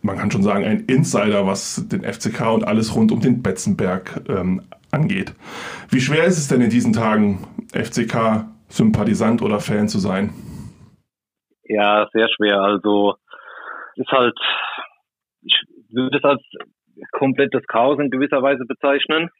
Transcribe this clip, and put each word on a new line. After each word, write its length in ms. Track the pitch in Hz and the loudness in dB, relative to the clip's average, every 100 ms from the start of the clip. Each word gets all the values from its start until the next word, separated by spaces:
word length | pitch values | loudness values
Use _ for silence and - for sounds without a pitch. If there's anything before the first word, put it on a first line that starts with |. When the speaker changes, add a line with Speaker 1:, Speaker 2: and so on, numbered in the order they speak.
Speaker 1:
man 160 | 104 95 | -4 -4
kann 120 | 104 | -2
schon 140 | - | 0
sagen, 220 | 101 101 - | 0 0 0
ein 160 | 110 | -2
Insider, 640 | - 131 165 110 104 104 95 | 0 0 2 0 2 0 0
was 400 | 98 - - - | -2 -6 -8 -6
den 160 | 98 | -6
F 160 | 107 - | -6 -6
C 120 | 113 | -6
K 200 | - 113 | -2 0
und 160 | 113 110 | 0 2
alles 260 | 110 110 | 0 0
rund 200 | 120 110 | 2 2
um 80 | 120 | 2
den 200 | 127 117 | 0 0
Betzenberg, 800 | 98 95 - 98 98 92 - - - | 0 -4 -2 0 0 -2 -6 -12 -6
ähm, 360 | 98 92 92 - - _ | -4 0 -2 -4 -20 _
angeht. 420 | - 156 95 - - - - - - - | 0 0 0 -6 -10 -16 -14 -14 -14 -2
Wie 120 | 131 | 0
schwer 240 | 131 151 170 | 2 2 4
ist 120 | 170 | 2
es 120 | 143 | 2
denn 100 | 131 | 2
in 100 | 117 | 4
diesen 220 | 120 117 | 4 2
Tagen, 560 | 110 110 107 104 92 - - - | 2 2 2 2 0 -6 -14 -8
F-C-K-Sympathisant 1700 | - 110 - 113 123 113 110 - - _ - 113 107 104 95 110 117 | -6 -4 -2 -2 0 2 0 -2 -14 _ 2 4 4 2 2 2 2
oder 200 | 104 104 | 2 -2
Fan 260 | - 107 104 | 0 0 0
zu 120 | 104 | 0
sein? 340 | 95 95 104 - - - - - - _ _ _ _ _ _ _ | 0 0 -2 -6 -16 -16 -16 -18 -20 _ _ _ _ _ _ _
Speaker 2:
Ja, 460 | - 107 104 104 107 | -4 0 4 2 2
sehr 160 | 110 113 - | 2 2 2
schwer. 240 | 107 101 | 2 4
Also, 540 | 98 101 104 104 101 - _ - - - - - - - | 2 2 2 2 2 0 _ -20 -20 -18 -16 -16 -18 -10
ist 160 | 127 | 0
halt, 260 | 139 120 - - - - - - _ _ _ _ _ | 2 2 0 -4 -4 -6 -10 -14 _ _ _ _ _
ich 120 | - - - - _ | -2 -2 -2 -20 _
würde 240 | 117 127 131 | -4 -2 0
es 60 | 139 | 2
als 160 | 139 _ - - _ _ - - - | 0 _ -20 -20 _ _ -20 -12 -2
komplettes 480 | 135 127 113 123 - | -2 2 0 0 -2
Chaos 320 | 113 123 143 | 0 2 2
in 80 | 143 | -2
gewisser 340 | 127 143 143 | -2 0 0
Weise 220 | 135 135 120 | 0 0 -4
bezeichnen. 640 | 131 143 139 - 156 170 _ | -4 0 0 0 -2 -2 _